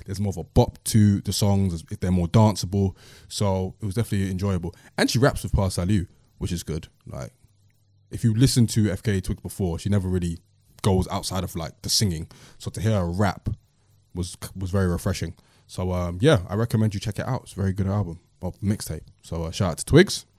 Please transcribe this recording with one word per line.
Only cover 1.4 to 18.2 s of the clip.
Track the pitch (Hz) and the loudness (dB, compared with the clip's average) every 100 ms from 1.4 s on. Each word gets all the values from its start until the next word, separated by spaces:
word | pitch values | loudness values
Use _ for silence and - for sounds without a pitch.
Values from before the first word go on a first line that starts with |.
| 104 98 95 82 - 104 | 2 2 0 -2 -8 -6
they're | 92 | 0
more | 92 85 | 2 4
danceable, | 113 110 98 92 98 95 - - - - | 6 6 4 -2 0 0 -2 -20 -20 -12
so | - 101 95 92 - | -4 -2 -2 -4 -6
it | 104 | -6
was | 117 | -4
definitely | 110 101 95 | -2 0 0
enjoyable. | 92 101 92 85 - - - | 0 0 -2 -4 -12 -10 -2
And | 285 | 0
she | 226 | 4
raps | 143 - | 2 2
with | 98 | -2
Pa | 104 95 | 0 0
Salieu, | - 90 104 85 _ _ - | 0 0 0 0 _ _ -10
which | - | -6
is | 85 | -6
good. | - 78 - _ 80 | -6 -8 -8 _ -16
Like, | 73 60 _ _ _ _ _ _ _ _ | -12 -14 _ _ _ _ _ _ _ _
if | - | -2
you | 117 | 0
listen | 110 131 127 113 | 4 4 4 2
to | 113 104 | 4 0
F | 92 | 0
K | - 98 | -2 -2
Twig | - 90 | -2 -8
before, | 90 - 92 82 | -10 -4 -4 -2
she | 98 | 0
never | 101 92 | 0 0
really | 92 87 82 _ _ _ - | -2 -2 -6 _ _ _ -4
goes | 107 92 92 | 2 2 0
outside | 98 - 92 | -4 -4 -6
of, | 85 85 | -6 -6
like, | 78 - | -8 -10
the | - | -2
singing, | - 104 80 - - - - | 0 2 -2 -8 -16 -20 -14
so | 95 | -12
to | - | -4
hear | 107 | 0
her | 104 87 | 0 0
rap | 90 101 - - - _ _ _ _ _ 87 | 0 0 0 -8 -10 _ _ _ _ _ -8
was, | 90 - - 95 | -8 -8 -14 -8
was | 92 | -4
very | 98 92 | 0 0
refreshing. | 85 101 92 82 - _ _ _ | 0 -2 -4 -6 -10 _ _ _
So, | - 92 | -6 -4
um, | 90 87 90 | -2 -4 2
yeah, | 139 120 90 | 4 4 2
I | 101 | -4
recommend | 117 110 110 98 | 0 2 0 0
you | |
check | 110 - | -6 -6
it | - | -6
out. | 127 | -6
It's | - | -8
a | 92 | -4
very | 98 | -2
good | 95 95 | 0 -2
album, | 104 87 80 | 0 -2 -8